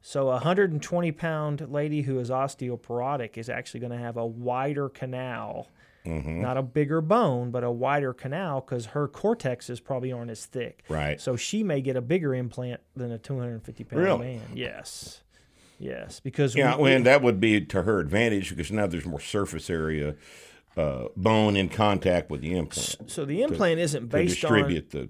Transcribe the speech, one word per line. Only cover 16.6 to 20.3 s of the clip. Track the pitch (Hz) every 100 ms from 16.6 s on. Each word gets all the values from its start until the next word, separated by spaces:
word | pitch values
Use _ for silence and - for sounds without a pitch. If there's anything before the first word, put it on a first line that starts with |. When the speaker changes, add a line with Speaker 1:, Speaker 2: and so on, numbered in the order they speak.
| 131 131
Speaker 1:
we, | 139
Speaker 2:
and | 135
that | 120 143
would | 123 98
be | 113 107 78
to | 95
her | 90 104
advantage | 76 101 117 101 92
because | 85 78
now | 107 101
there's | 85
more | 80 73
surface | - 104 98 80 -
area, | 82 78 78 73 73 -